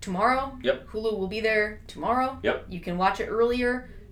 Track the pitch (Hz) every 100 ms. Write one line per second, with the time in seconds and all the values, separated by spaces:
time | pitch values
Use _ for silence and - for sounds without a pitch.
0 | 196 180 226 262 277 269 262 277 - 214
1 | 220 202 190 214 220 214 214 214 - -
2 | 175 254 262 262 - - - 175 175 175
3 | 190 196 - 220 233 247 247 254 254 -
4 | -